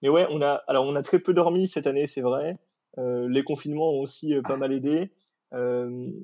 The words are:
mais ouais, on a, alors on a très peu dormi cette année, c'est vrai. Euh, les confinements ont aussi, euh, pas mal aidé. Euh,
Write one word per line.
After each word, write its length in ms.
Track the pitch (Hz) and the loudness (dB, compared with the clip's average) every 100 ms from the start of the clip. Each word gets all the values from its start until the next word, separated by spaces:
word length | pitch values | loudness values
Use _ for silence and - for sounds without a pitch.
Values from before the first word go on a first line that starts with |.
mais 60 | 135 | 2
ouais, 180 | 160 180 | 4 4
on 100 | 151 | 2
a, 220 | 143 143 - | 0 0 0
alors 180 | 139 135 | 2 2
on 100 | 143 | -2
a 60 | |
très 180 | 135 180 | 2 2
peu 140 | 185 | 4
dormi 340 | 175 170 175 185 | 4 4 4 0
cette 200 | - 143 | 0 0
année, 200 | 139 147 | 0 -2
c'est 140 | - | -2
vrai. 360 | 123 131 156 185 _ _ _ - | -2 0 -2 -8 _ _ _ -6
Euh, 300 | 123 123 123 | -4 -2 0
les 160 | 131 | 0
confinements 480 | 139 143 151 151 160 | 0 -4 -4 -2 0
ont 80 | 143 | 0
aussi, 340 | 135 - 156 | -4 -6 -2
euh, 80 | 143 | -2
pas 140 | 123 135 | 0 -2
mal 160 | 135 | -2
aidé. 400 | 135 135 156 196 - _ _ _ | -2 0 0 -2 -8 _ _ _
Euh, 560 | 127 123 123 123 123 127 110 | -6 -2 -2 -4 -8 -10 -12